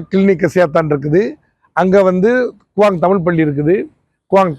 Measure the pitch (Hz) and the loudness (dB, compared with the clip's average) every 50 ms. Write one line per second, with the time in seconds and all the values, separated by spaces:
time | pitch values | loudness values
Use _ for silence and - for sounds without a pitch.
0 | 160 - - 190 196 196 190 156 190 156 - 185 175 147 147 170 160 151 151 139 | 0 -2 -2 0 2 2 0 0 -2 -2 0 0 0 0 0 -2 -2 -2 -4 -4
1 | 139 151 147 185 220 254 302 - _ _ _ _ _ _ - 160 180 190 185 202 | -2 -2 0 0 0 -2 -6 -12 _ _ _ _ _ _ -4 -2 0 2 2 4
2 | 190 185 180 185 185 226 247 254 247 226 - _ _ _ _ 190 208 208 190 165 | 4 2 2 0 0 0 0 0 -2 -4 -8 _ _ _ _ 0 0 0 0 0
3 | 165 180 196 202 160 175 175 160 160 151 143 143 147 156 185 220 311 311 _ _ | 0 0 0 0 -2 -2 0 0 0 -2 -2 -2 0 0 0 -2 -4 -8 _ _
4 | _ _ _ _ _ _ 185 196 190 180 147 | _ _ _ _ _ _ 0 0 0 0 -2